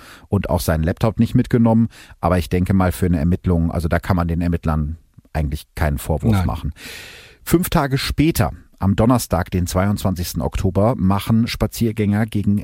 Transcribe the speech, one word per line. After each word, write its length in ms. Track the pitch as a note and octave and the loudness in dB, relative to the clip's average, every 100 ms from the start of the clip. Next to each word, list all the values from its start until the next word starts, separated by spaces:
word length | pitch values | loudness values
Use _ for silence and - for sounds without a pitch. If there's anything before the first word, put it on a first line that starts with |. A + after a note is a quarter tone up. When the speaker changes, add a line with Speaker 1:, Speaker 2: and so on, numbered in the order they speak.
| - - - | -20 -20 -4
Speaker 1:
und 200 | G2+ - | -2 0
auch 120 | F2 | 0
seinen 220 | - D#2+ | 0 0
Laptop 360 | D#2 - A2+ G2 | 0 0 -2 0
nicht 160 | A#2 B2+ | 2 2
mitgenommen. 540 | A#2+ B2 A#2 A2+ A#2 - - - | 2 2 4 4 2 -2 -20 -6
Aber 160 | E2+ F2+ | 0 0
ich 100 | F2 | 0
denke 260 | F2+ F#2 | 0 2
mal, 200 | G2 F#2 | 2 2
für 140 | - F2+ | 0 0
eine 100 | F2 | 0
Ermittlung, 540 | D#2+ F2+ F#2+ F2 E2 | 0 0 0 0 0
also 180 | - D#2+ | -2 -2
da 100 | E2 | -2
kann 160 | - F#2 | 0 0
man 140 | E2+ | 0
den 100 | E2+ | -2
Ermittlern 580 | F2 E2+ E2 D#2 D2 D#2+ _ - _ | -2 -2 -2 -2 -2 -6 _ -20 _
eigentlich 320 | - D2 D2+ - - | -4 -4 -6 -10 -4
keinen 220 | D#2 C#2 | -2 -2
Vorwurf 340 | - D#2 A#2 | -4 -2 0
Speaker 2:
Nein. 140 | G2+ F2 | 0 0
Speaker 1:
machen. 280 | - C#2+ - - - - - - - | -4 -6 -10 -16 -18 -18 -20 -20 -18
Fünf 260 | - E3+ F#3 | 0 0 2
Tage 280 | F3 C#3 C3+ | 0 0 -2
später, 540 | - - D#3 - D#2+ - - _ | -2 0 2 2 0 -2 -16 _
am 180 | G2 F#2+ | 0 2
Donnerstag, 560 | A2 B2 - F2 F2 | 4 2 0 -2 -2
den 160 | F#2 F2 | -2 0
zweiundzwanzigsten 760 | F#2+ G2 G#2 G2 F2 F2 F2 | 0 0 0 -2 -4 -4 -4
Oktober, 540 | B1+ - F#2+ F#2 G#2+ C3 | -4 -2 -2 2 2 2
machen 520 | F#2 G2 - A2+ A#2 | 2 0 2 2 2
Spaziergänger 800 | - G#2+ - A#2 G#2+ G#2 G#2 A2 | -2 -4 0 -2 0 0 2 0
gegen 380 | G#2+ G2+ G2+ | 0 0 0